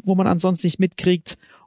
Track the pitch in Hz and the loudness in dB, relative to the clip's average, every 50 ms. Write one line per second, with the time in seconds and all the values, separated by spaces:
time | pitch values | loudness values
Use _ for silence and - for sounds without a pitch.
0 | - 196 190 185 190 196 185 170 - 185 185 170 - 175 156 - 185 180 - - | -2 -2 0 0 2 0 0 0 0 0 0 0 0 -2 0 0 -2 -2 -2 -2
1 | - 180 180 175 - - - - _ _ - - _ | 0 0 0 0 -2 -8 -10 -10 _ _ -20 -20 _